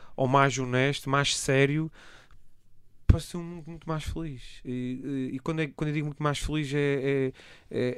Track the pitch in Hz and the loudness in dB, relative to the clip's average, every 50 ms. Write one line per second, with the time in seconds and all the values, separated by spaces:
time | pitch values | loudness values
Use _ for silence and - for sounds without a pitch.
0 | - - - - 131 127 135 139 139 139 120 135 131 123 123 127 131 143 139 - | -14 -8 -2 0 2 4 6 6 6 4 4 0 -2 0 2 2 2 2 0 -2
1 | - 135 139 139 143 - - - - - 139 135 139 139 147 156 160 156 - - | -2 0 2 2 2 2 0 0 2 4 4 6 6 4 4 2 -2 -2 -6 -12
2 | - - - - - - - - - - - - - - - - - - - - | -20 -20 -20 -20 -20 -20 -20 -18 -18 -18 -18 -20 -20 -20 -20 -20 -20 -20 -20 0
3 | - - - 165 - - - 175 170 170 175 170 147 165 170 151 - 165 160 156 | 4 4 4 4 4 -6 -8 -8 -8 -8 -10 -12 -12 -14 -14 -10 -6 -4 -4 -4
4 | - - - 165 165 156 135 117 - - - - - 127 123 127 123 127 127 127 | -4 -4 -6 -6 -6 -6 -8 -10 -12 -14 -14 -12 -8 -6 -4 -4 -4 -4 -4 -6
5 | - 139 139 135 127 127 131 131 - 165 160 160 160 139 - - 156 151 147 156 | -4 -4 -4 -2 -2 -4 -4 -4 -4 -2 -2 -2 -2 -2 -2 -4 -2 -2 -2 -2
6 | 147 151 143 - 151 147 143 - - - 151 156 147 131 143 147 143 143 139 135 | -2 -4 -2 0 0 0 0 0 -2 -2 0 0 -2 0 0 2 2 2 2 2
7 | 135 139 139 135 131 127 - - - - - - - - - 117 123 123 127 | 2 2 2 2 2 0 -2 -6 -16 -20 -20 -20 -12 -6 -2 0 0 0 0